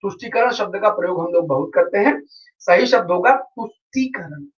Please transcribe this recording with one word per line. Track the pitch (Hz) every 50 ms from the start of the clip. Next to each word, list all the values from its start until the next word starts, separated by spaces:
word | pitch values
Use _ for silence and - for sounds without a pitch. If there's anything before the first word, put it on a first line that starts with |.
तुष्टिकरण | - 196 185 - - 226 226 233 233 247
शब्द | 247 - 208 180 180
का | 196 208 214
प्रयोग | - - 180 175 180 165
हम | 170 170
लोग | 175 170 165
बहुत | 151 139 135 143 143 -
करते | 135 131 - - 202
हैं, | - - - 147 - _ _ - _ _ _ _
सही | - - 175 180 254
शब्द | 247 - 233 196 170
होगा | 180 180 180 - 403
तुष्टीकरण। | 381 - - _ - 233 214 - _ _ _ _ 262 262 262 - - 180 151 - - - 285 _